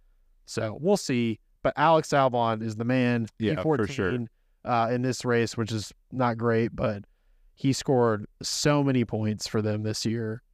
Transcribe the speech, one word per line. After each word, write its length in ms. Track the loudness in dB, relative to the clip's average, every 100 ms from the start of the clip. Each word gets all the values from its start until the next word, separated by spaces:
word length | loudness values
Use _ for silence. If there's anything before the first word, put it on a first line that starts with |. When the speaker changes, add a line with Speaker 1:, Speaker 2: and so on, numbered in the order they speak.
| _ _ _ _ -10
Speaker 1:
So, 300 | -6 -6 -2
we'll 160 | 0 0
see. 420 | 2 0 0 -2 _ _
But 100 | -2 2
Alex 320 | 4 4 4
Albon 520 | 2 2 2 0 0
is 120 | -4 -4
the 80 |
man, 440 | 0 2 2 0 -2 -2
Speaker 2:
Yeah, 160 | -2 0
for 140 | 0 0
Speaker 1:
P 80 | 0
fourteen, 80 |
Speaker 2:
sure. 260 | 0 -2 -2 -6 _ _ _
Speaker 1:
uh, 240 | -2 0 0
in 120 | 0
this 220 | -2 -2
race, 320 | 0 0 0 -2
which 140 | -4
is 220 | -4 -6 -14 -12
not 260 | -2 -2 0
great, 360 | 0 2 0
but 300 | -2 -4 -4 -10 _ _ _ _
he 180 | _ -2
scored 540 | 0 2 2 4 2 -4 -12
so 400 | -8 -2 2 2
many 220 | 2 2
points 420 | 0 -2 -2 -4 -4
for 160 | -2
them 200 | -2 -2
this 200 | -4 -4
year 380 | -2 -2 -4 -8 _